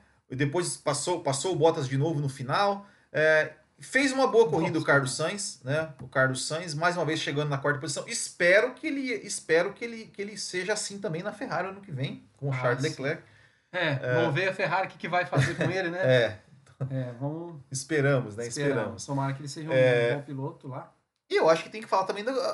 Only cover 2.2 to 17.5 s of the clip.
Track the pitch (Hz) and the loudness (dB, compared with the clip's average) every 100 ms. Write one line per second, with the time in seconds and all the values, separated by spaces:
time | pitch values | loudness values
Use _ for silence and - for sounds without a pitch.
2.2 | 147 - 123 165 202 196 - _ _ 147 | -4 -4 -2 2 2 0 -6 _ _ 2
3.2 | 156 156 151 - _ _ - 262 277 262 | 4 6 4 -4 _ _ -2 2 2 4
4.2 | 254 214 220 170 180 156 139 143 131 - | 4 6 6 4 2 0 4 4 4 0
5.2 | 160 202 - - 127 151 160 143 127 135 | -4 -4 -8 -8 -4 -2 -2 -8 -4 2
6.2 | 131 127 - 156 180 147 170 175 151 156 | 2 2 -4 -6 -6 -2 0 0 0 -2
7.2 | 170 143 147 135 143 139 160 185 196 226 | -2 -2 -2 0 0 -2 -4 -6 -6 -6
8.2 | - - 175 190 240 254 311 277 262 226 | -6 2 6 6 4 0 -6 -4 -4 -6
9.2 | 208 - - 160 175 196 233 226 214 - | -6 -8 2 2 2 -2 -10 -10 -12 -10
10.2 | 202 208 - 180 185 214 - 202 196 160 | -10 -10 -8 -4 -2 -2 -4 -6 -6 -4
11.2 | 202 214 262 160 190 196 - 131 131 - | -6 -8 -6 -4 -4 -8 -12 -8 -8 -8
12.2 | - _ 139 131 123 135 151 135 135 165 | -16 _ -6 -2 0 0 -2 -4 -6 -6
13.2 | - _ _ _ _ 180 165 135 123 123 | -10 _ _ _ _ -4 -2 0 0 2
14.2 | 120 139 190 190 175 180 190 - 180 175 | 2 2 0 0 0 0 -2 -6 -2 -2
15.2 | 175 - 135 170 160 185 175 175 156 127 | 0 2 2 0 -2 0 -2 0 4 4
16.2 | 110 104 _ - _ - 135 135 123 120 | 4 -2 _ -20 _ -10 -6 -4 -6 -6
17.2 | 143 156 170 | -8 -6 -10